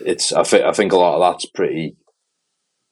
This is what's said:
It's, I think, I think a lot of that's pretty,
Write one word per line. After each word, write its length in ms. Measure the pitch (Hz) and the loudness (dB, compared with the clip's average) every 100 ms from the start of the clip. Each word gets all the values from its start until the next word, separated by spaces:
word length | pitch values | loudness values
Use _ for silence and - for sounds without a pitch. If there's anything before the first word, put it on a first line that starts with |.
It's, 320 | - - - | -6 -4 -2
I 100 | - | 0
think, 220 | 90 101 | 2 2
I 80 | - | 2
think 200 | - 98 | 0 2
a 40 | 95 | 2
lot 240 | 87 76 | 2 2
of 120 | 90 | 0
that's 120 | 85 - | 0 -8
pretty, 480 | - 87 80 76 - _ _ _ _ _ _ _ _ _ | -4 -4 -4 -8 -10 _ _ _ _ _ _ _ _ _